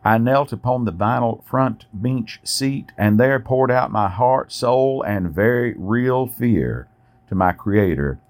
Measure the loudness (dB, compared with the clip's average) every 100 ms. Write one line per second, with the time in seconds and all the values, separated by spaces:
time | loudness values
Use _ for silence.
0 | 0 2 4 2 0 -4 -4 -2 -4 -2
1 | -2 0 -2 -4 -4 -2 -2 -4 -12 -8
2 | -4 -4 -8 -12 -8 -4 -4 -4 -8 -2
3 | 2 4 4 2 0 0 2 2 0 0
4 | -2 0 2 2 -2 -4 0 2 0 -2
5 | -2 -2 -2 0 2 2 0 -4 -2 0
6 | 2 0 -2 -2 0 2 0 -4 -12 _
7 | _ _ -6 0 0 0 0 2 2 0
8 | -2 -4 _